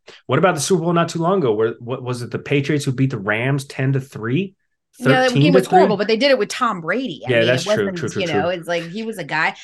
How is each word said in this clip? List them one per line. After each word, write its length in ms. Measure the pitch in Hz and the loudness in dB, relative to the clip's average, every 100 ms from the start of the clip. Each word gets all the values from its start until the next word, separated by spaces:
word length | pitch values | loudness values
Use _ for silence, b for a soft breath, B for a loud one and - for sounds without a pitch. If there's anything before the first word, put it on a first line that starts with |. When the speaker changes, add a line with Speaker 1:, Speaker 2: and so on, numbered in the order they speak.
| B B - | B B -2
Speaker 1:
What 140 | 135 | 2
about 160 | 180 160 | 4 2
the 40 | |
Super 220 | - 185 | 0 2
Bowl 100 | 170 | 2
not 160 | 175 165 | 2 0
too 120 | 170 | 0
long 180 | 165 196 | 0 2
ago? 160 | 131 | 2
Where, 200 | 104 113 117 | 2 0 -2
what 240 | 117 127 | -8 -8
was 200 | 123 123 | -6 -8
it? 100 | 120 | -6
The 80 | 135 | -8
Patriots 440 | - 143 135 151 | -2 0 0 0
who 60 | 135 | -2
beat 200 | 123 135 | 0 0
the 80 | 120 | 0
Rams 460 | 95 107 127 143 | -2 -2 0 -2
ten 280 | 139 - 135 | -4 -4 -2
to 80 | 135 | -2
three? 560 | 131 135 110 143 196 - _ _ _ - | -4 -8 -2 -2 -2 -10 _ _ _ -2
Speaker 2:
No, 120 | 247 | 2
that 220 | 254 254 | 4 4
game 20 | |
was 0 | |
Speaker 1:
Thirteen 180 | 247 294 | 4 4
to 80 | 269 | 4
three? 180 | 381 370 | 4 4
Speaker 2:
horrible, 180 | 277 196 | 4 2
but 120 | 208 | 0
they 80 | 220 | 2
did 160 | 277 | 2
it 60 | 262 | 2
with 100 | 208 | 0
Tom 320 | - 240 190 | -2 -4 -4
Brady. 420 | 160 220 254 135 | -4 -4 -4 -6
I 60 | 120 | 0
Speaker 1:
Yeah, 80 | 117 | 2
Speaker 2:
mean, 80 | 117 | 4
Speaker 1:
that's 160 | 127 | 2
Speaker 2:
it 120 | 185 | 0
Speaker 1:
true, 100 | 214 | 0
Speaker 2:
wasn't, 140 | 196 180 | -2 -4
Speaker 1:
true, 100 | 113 | -6
true, 140 | - | -4
Speaker 2:
you 60 | 175 | -2
Speaker 1:
true. 120 | 147 | 0
Speaker 2:
know, 80 | 175 | 0
it's 180 | 180 165 | -4 -4
like, 160 | 170 | -6
he 220 | 165 196 | -6 -8
was 140 | 226 190 | -8 -8
a 60 | |
guy. 300 | 147 156 175 B | -6 -2 -2 B